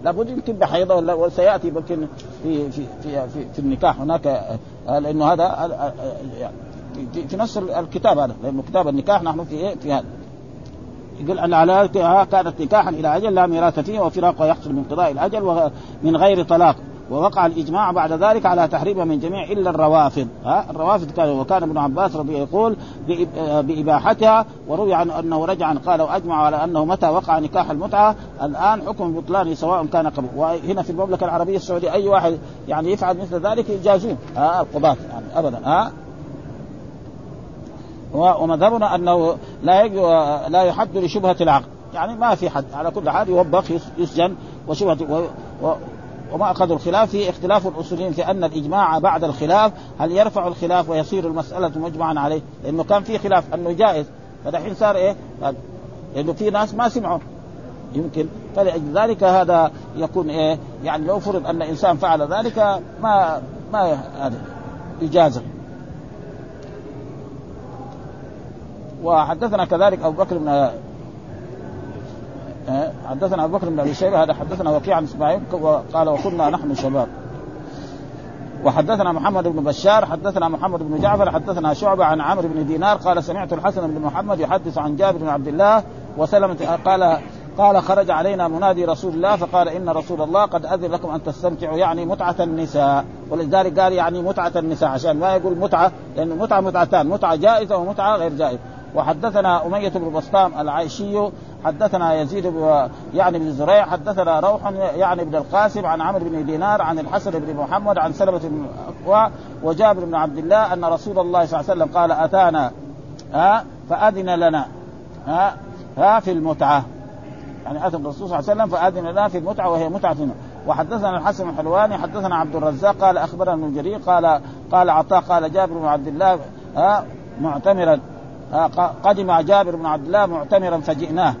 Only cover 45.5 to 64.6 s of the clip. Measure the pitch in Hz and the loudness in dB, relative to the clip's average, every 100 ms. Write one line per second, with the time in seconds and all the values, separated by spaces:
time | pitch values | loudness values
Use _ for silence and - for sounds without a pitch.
45.5 | - 151 156 - - - - - 160 202 | -6 -4 -4 -6 -16 -16 -16 -10 -2 -2
46.5 | - - 214 170 190 220 202 196 165 175 | 2 0 0 0 2 2 2 -2 -2 2
47.5 | 202 190 156 - 175 185 156 170 190 165 | 2 2 -6 -6 -4 -4 -2 -2 0 -2
48.5 | 156 147 185 185 160 175 165 160 139 151 | -2 -2 2 2 4 2 2 -2 -2 2
49.5 | 190 214 208 - - 160 180 214 202 180 | 4 4 0 -16 -4 -2 4 2 2 -2
50.5 | 175 170 180 160 160 151 196 165 160 139 | -2 0 2 2 -2 0 -2 -2 -4 -6
51.5 | 175 175 151 170 156 160 151 143 156 143 | -2 -2 -2 -6 -4 -2 0 0 -2 -6
52.5 | - 131 160 156 202 190 214 202 185 - | -12 -6 -4 2 2 2 -4 2 2 2
53.5 | 160 175 170 214 160 147 - - - - | -4 -4 2 4 4 -4 -10 -18 -12 -6
54.5 | 165 240 190 214 196 190 190 - - 139 | -6 -6 0 2 4 2 0 -10 -6 -6
55.5 | 131 - - - - - 131 151 160 214 | -6 -12 -16 -16 -16 -10 -6 -4 -2 0
56.5 | 202 214 208 240 240 190 175 - - - | 0 -2 0 0 0 -2 -4 -6 -18 -18
57.5 | - - - - 139 165 160 151 - - | -16 -16 -16 -8 -6 -4 -4 -4 -6 -8
58.5 | - 196 170 147 160 220 220 190 185 175 | 0 2 0 -2 0 0 4 4 6 6
59.5 | 170 160 - - 147 160 185 156 156 156 | 4 4 0 -14 -6 -4 -2 -2 0 0
60.5 | 156 - - 147 156 156 196 196 190 156 | 0 -6 -10 -4 -4 0 -2 0 -4 -2
61.5 | 165 156 151 196 160 185 160 147 190 226 | -4 -4 0 2 2 2 2 2 0 -2
62.5 | 226 208 190 - - 220 202 175 151 - | 2 2 2 -6 -6 2 4 4 0 -6
63.5 | - - 208 185 147 131 - 135 113 - | -14 -6 0 2 0 -4 -6 -6 -6 -10
64.5 | - | -14